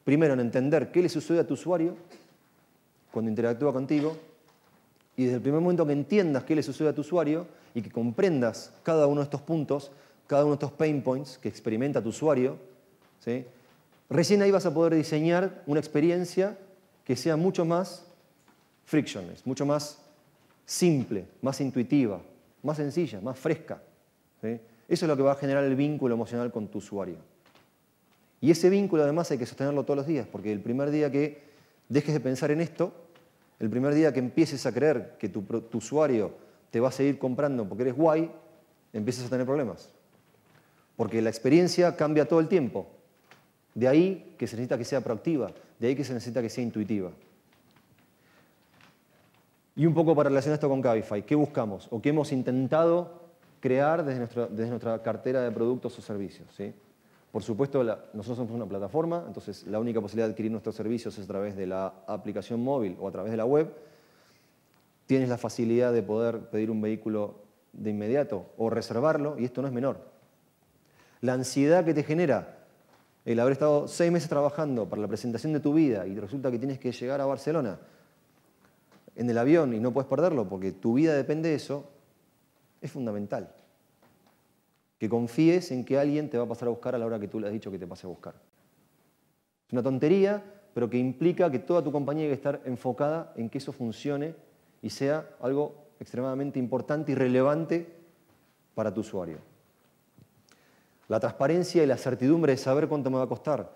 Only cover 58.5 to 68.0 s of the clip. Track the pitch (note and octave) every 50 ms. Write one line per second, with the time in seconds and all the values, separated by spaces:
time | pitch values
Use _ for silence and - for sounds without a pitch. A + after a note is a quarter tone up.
58.5 | A#2 A#2 A2 F#2 G2 G2 G2+ F#2+ C3 D#3 D#3+ E3+ E3+ E3+ E3+ - G2+ - - -
59.5 | G2 - - F#2 G2+ G#2+ A#2 A#2+ A2+ A2+ G2+ G2 G#2 A2+ A2+ A2 G2+ - G#2+ A2
60.5 | A2+ G#2+ - A2+ G#2 - G#2 G#2+ A#2+ G#2+ - G#2+ F#2+ G#2+ G2 F2+ G2 G2 G2+ G#2
61.5 | G2+ G2 F#2+ F#2 F#2 F#2+ F#2+ F#2+ - - - - G#2 G2+ - G#2+ G2 G2+ F#2+ -
62.5 | A#2+ A#2 A#2+ C3 C#3+ C3+ A2 F#2+ F2 - F2+ G2 E2+ F#2 F#2+ A2 A#2 A2 A2 B2
63.5 | C#3+ D3+ D#3+ D#3+ - - - - - _ _ _ _ _ _ _ _ _ _ _
64.5 | _ _ _ _ _ _ _ _ _ _ _ - C3 C3 C3 B2 B2 A#2 - A2
65.5 | - - A#2+ A2+ A#2 A#2+ B2 B2 A#2+ A#2 G2+ G2+ G#2+ A2 A#2 A#2 A2+ A2 F#2+ -
66.5 | - G#2+ A2 A2 A2+ G#2+ G#2+ G#2+ A2 G#2 G#2+ A2 G#2+ G#2+ G#2 G2+ - - - _
67.5 | _ _ _ _ - - G#2 G#2+ G#2 G#2